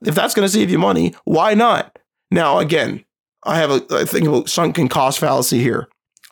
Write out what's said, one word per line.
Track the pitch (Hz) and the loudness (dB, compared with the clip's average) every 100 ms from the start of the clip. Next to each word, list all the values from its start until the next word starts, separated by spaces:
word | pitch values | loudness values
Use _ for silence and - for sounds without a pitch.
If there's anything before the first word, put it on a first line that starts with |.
If | - | -2
that's | 160 269 | 0 0
gonna | - 196 | 0 0
save | 214 196 | 0 0
you | 175 | 0
money, | 196 170 170 - | 0 0 -2 -4
why | - 160 208 | -2 0 2
not? | 214 240 196 - - _ _ _ | 4 2 2 -4 -14 _ _ _
Now, | 175 156 180 | 0 2 0
again, | 151 160 113 101 - _ _ _ | 0 0 -2 -6 -14 _ _ _
I | - 160 | -4 0
have | 147 | 2
a, | 135 - | 0 0
I | - | -2
think, | 151 - 156 | -2 0 0
a | 131 - | 0 -2
sunken | - 170 165 - | -2 -2 -2 -2
cost | 160 135 135 | 0 0 0
fallacy | 151 131 127 - | -2 0 0 0
here. | 131 107 - _ _ _ - | 0 -2 -6 _ _ _ -8